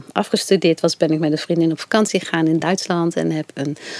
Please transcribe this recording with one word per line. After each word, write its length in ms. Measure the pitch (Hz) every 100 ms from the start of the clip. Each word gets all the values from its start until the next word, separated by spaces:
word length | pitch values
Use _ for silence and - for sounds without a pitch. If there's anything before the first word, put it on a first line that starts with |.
| -
afgestudeerd 680 | - 208 208 - 190 170 160
was, 180 | 170 -
ben 140 | 160
ik 80 | 160
met 120 | 156
een 60 | 151
vriendin 340 | - 170 165
op 80 | 160
vakantie 400 | - 165 - 190
gegaan 280 | - 165 160
in 120 | 160
Duitsland 560 | 156 190 - 175 170 170
en 160 | 165
heb 200 | 156 -
een 240 | - 143 147 -